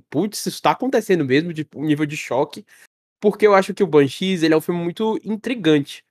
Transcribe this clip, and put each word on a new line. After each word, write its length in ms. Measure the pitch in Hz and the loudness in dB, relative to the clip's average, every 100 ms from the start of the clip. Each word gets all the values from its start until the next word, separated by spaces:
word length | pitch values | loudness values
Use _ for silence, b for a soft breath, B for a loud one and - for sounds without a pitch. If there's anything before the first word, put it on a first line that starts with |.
| _ | _
"Putz, 360 | 135 202 - - | -4 -4 -4 -8
isso 160 | - | -2
tá 100 | - | 0
acontecendo 540 | 156 247 262 - 185 139 | 0 0 -2 2 0 2
mesmo", 260 | 135 170 | 0 0
de, 160 | 160 147 - | -6 -10 -8
um 100 | 151 | -2
nível 200 | 147 151 | -2 -2
de 120 | 151 | -6
choque, 460 | - 123 147 - - b b _ _ _ | -4 -2 -2 -6 -20 b b _ _ _
porque 280 | 208 196 214 | -2 2 4
eu 80 | 196 | 4
acho 180 | 190 | 2
que 100 | 190 | -2
o 40 | 190 | 2
Banshees, 560 | 151 139 - 185 185 | 4 4 0 -4 0
ele 100 | 156 | 2
é 40 | 156 | 2
um 40 | |
filme 180 | 156 175 | 0 -4
muito 400 | 170 170 220 214 | -4 -4 -4 -4
intrigante. 800 | - 214 220 240 160 151 143 - _ | -6 -8 -6 -2 2 2 2 -10 _